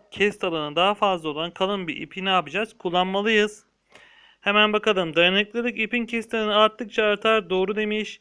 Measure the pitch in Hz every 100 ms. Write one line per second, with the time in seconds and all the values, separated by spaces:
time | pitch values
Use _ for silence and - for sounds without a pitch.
0 | _ - 202 202 190 165 147 147 185 208
1 | 208 185 156 147 170 - 190 202 175 -
2 | 151 - 190 185 151 170 220 - 185 175
3 | 185 190 208 220 208 208 _ _ _ -
4 | - _ _ _ - 208 214 214 214 190
5 | 170 156 175 190 208 233 240 226 214 247
6 | 233 233 220 233 214 208 214 214 214 -
7 | 214 208 220 220 170 185 190 208 214 214
8 | 202 -